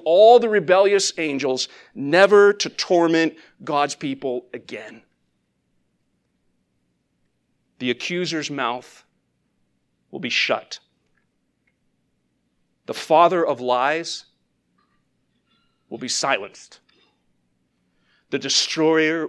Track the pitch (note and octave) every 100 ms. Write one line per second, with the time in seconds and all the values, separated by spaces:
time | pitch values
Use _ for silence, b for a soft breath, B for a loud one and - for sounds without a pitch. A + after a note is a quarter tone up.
0 | - F3 A3 A#3+ A#3 G#3 D#3+ F3+ G3+ G3
1 | F#3+ - D#3 C#3 C3+ C3 - B B G#2+
2 | C#3 D#3+ G3 G3+ G3+ G#3 - - - F3+
3 | E3 E3 D#3+ D#3 b b C3 D3 C#3+ -
4 | D3 C3+ C#3 B2 - - - A2 G#2+ A2
5 | _ _ _ _ _ _ _ _ _ _
6 | _ _ _ _ _ _ _ _ _ _
7 | _ _ _ _ _ _ _ - B2 A#2+
8 | - F3 F3 D#3+ - C#3+ B2 B2 - -
9 | _ _ _ _ _ _ _ _ _ _
10 | _ - B2 - - A#2 - - _ _
11 | _ _ _ _ _ _ _ _ _ _
12 | _ _ _ _ _ _ _ _ - -
13 | - D#3+ F3 F3 D#3+ C3+ B2 B2 C3+ D#3
14 | - - - _ _ _ _ _ _ _
15 | _ _ _ _ _ _ _ _ - G2
16 | B2+ - C#3+ B2 G2 - - - _ _
17 | _ _ _ _ _ _ _ _ _ _
18 | _ _ - C#3+ C3+ - - - D#3 D#3+
19 | D#3 E3